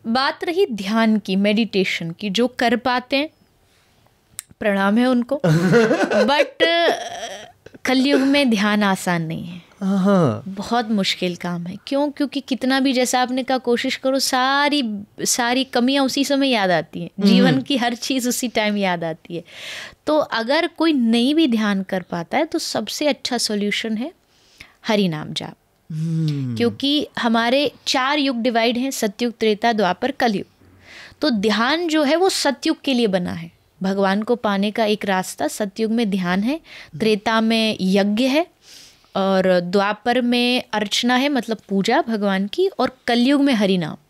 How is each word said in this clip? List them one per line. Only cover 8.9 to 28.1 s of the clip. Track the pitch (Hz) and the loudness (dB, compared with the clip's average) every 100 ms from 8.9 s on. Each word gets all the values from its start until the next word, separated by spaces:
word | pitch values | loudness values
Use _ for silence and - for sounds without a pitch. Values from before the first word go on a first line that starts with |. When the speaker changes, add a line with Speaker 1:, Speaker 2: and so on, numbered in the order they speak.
| 190 - 170 | 0 -2 -2
Speaker 1:
नहीं | 160 160 | -4 -8
है। | 170 180 - _ | -10 -14 -20 _
Speaker 2:
हाँ। | 190 196 190 196 147 107 190 | -2 2 4 4 4 0 -6
Speaker 1:
बहुत | 196 - 233 220 | -12 -2 -2 0
मुश्किल | 214 190 - 180 175 | -2 -2 -2 -4 -4
काम | 175 175 175 | -6 -6 -8
है। | 202 - | -12 -4
क्यों? | 277 294 | -2 -2
क्योंकि | 277 285 285 | -2 -4 -4
कितना | - 247 254 269 | -6 -4 0 0
भी, | 269 | 2
जैसा | 254 247 254 | 2 0 0
आपने | 247 254 | 0 -2
कहा, | 247 262 | -2 -2
कोशिश | 240 240 262 - | 0 0 -2 -2
करो, | 262 269 | -2 -2
सारी, | 262 262 254 277 294 294 233 202 202 - | 0 0 2 2 2 0 -2 -6 -12 -8
सारी | 175 - 233 254 | -4 -2 0 0
कमियां | 262 247 247 277 269 | 0 0 2 2 0
उसी | 285 | 0
समय | 269 277 277 | 0 2 2
याद | 233 190 | 2 2
आती | 165 165 175 | 0 -2 -10
हैं। | 170 - | -12 0
Speaker 2:
हम्म। | 202 | 4
Speaker 1:
जीवन | 233 175 139 | 6 6 2
की | - 277 | 0 -2
हर | 240 | -2
चीज़ | 233 - 262 240 | -4 -4 -2 -2
उसी | 233 240 | -4 -2
टाइम | 226 214 208 | -2 0 0
याद | 190 175 | -2 -2
आती | 165 160 - 170 | -4 -8 -10 -12
है। | - - - - - - - | -12 -18 -16 -14 -16 -10 0
तो | 302 | 0
अगर | - 226 226 302 339 | 0 -4 0 0 -2
कोई | - 330 | 0 0
नहीं | 294 226 233 247 | 2 2 2 2
भी | 302 311 | 2 2
ध्यान | 226 214 196 | 2 0 -2
कर | 190 190 | -2 -6
पाता | - 175 165 240 | -6 -8 -4 -2
है, | |
तो | 320 330 | -2 -4
सबसे | - - 214 - 294 | -4 -6 -6 -4 -2
अच्छा | 269 - 240 | -2 -4 -4
सॉल्यूशन | - 208 202 196 226 220 | -2 -2 -2 -4 -4 -6
है | 285 - _ _ _ _ - _ - | -6 -12 _ _ _ _ -20 _ -2
हरि | 214 185 | 0 0
नाम | 156 160 | -2 -8
जाप। | 156 165 - _ _ _ | -10 -12 -16 _ _ _
Speaker 2:
हम्म। | 156 160 160 156 143 127 117 | -6 -2 0 0 -2 -4 -2
Speaker 1:
क्योंकि | 233 - 277 294 - - | -2 -2 -2 -2 -2 -4
हमारे | 233 226 233 269 294 - - | 0 0 2 0 0 -4 -4
चार | 277 262 | -2 0